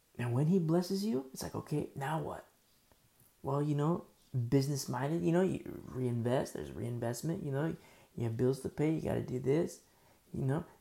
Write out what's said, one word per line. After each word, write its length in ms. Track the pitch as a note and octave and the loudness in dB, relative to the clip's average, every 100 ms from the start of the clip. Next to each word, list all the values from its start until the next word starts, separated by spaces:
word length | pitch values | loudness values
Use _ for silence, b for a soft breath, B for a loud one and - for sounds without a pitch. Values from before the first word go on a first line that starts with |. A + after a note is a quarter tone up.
| _ - | _ -6
And 140 | A#2+ | -2
when 140 | A#2+ D3+ | 2 4
he 120 | F#3+ | 4
blesses 460 | D#3+ F3 F3+ G3 | 4 2 2 -2
you, 220 | G#3+ B3 - | 0 -2 -4
it's 100 | - | -8
like, 120 | D#3+ | -6
"Okay, 340 | - - D3 - | -6 -4 -4 -4
now 240 | - C#3 D#3+ | -6 -2 -2
what?" 280 | - - - _ _ _ _ _ _ _ _ _ | -4 -8 -14 _ _ _ _ _ _ _ _ _
Well, 200 | C3+ C#3 | -2 0
you 120 | D3 | 2
know, 300 | C#3+ D3 F3 - _ _ B2+ A#2+ | 2 2 2 -4 _ _ -4 4
business-minded, 720 | C#3 C#3 C#3 - B2 C#3 E3+ | 4 4 -2 -4 -4 -2 0
you 100 | E3+ | 4
know, 100 | E3+ | 4
you 180 | F#3+ C3+ - - - | 4 0 -6 -10 -8
reinvest, 680 | - B2 A#2+ A#2 C3 - | -2 0 0 2 2 0
there's 180 | - C#3 | -6 -8
reinvestment, 720 | C3 A#2 A#2+ A#2 A#2+ D#3 F#3 | -6 -6 -2 -4 -2 -2 -2
you 80 | D3 | -2
know, 220 | C3+ E3 E3+ B B B - | -2 -2 -4 B B B -4
you 80 | |
have 120 | A#2+ A#2 | -2 2
bills 240 | B2+ C3+ | 2 2
to 80 | - | -4
pay, 220 | - D3+ | 0 0
you 120 | D#3+ | 2
gotta 180 | - A#2 | 0 0
do 180 | - B2+ | -2 -2
this, 420 | C3 D#3 F#3+ - b b b b _ | 2 2 2 -6 b b b b _
you 120 | A2 | -4
know, 200 | C3 D3+ - B | 0 0 -4 B